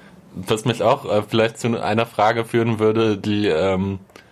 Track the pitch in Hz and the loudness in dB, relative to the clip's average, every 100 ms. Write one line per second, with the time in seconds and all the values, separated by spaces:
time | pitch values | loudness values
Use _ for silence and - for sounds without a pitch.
0 | - - - - 92 110 127 113 107 135 | -20 -20 -18 -10 -4 -2 -2 0 2 2
1 | - 104 104 113 113 - 120 117 92 107 | 0 -2 0 0 0 0 -4 -2 -2 -2
2 | 117 - 107 117 113 120 117 107 110 110 | -2 0 2 2 0 0 0 2 2 2
3 | 113 98 104 104 101 78 95 95 98 98 | 0 0 -2 0 0 0 0 0 -2 -6
4 | - - - | -12 -20 -20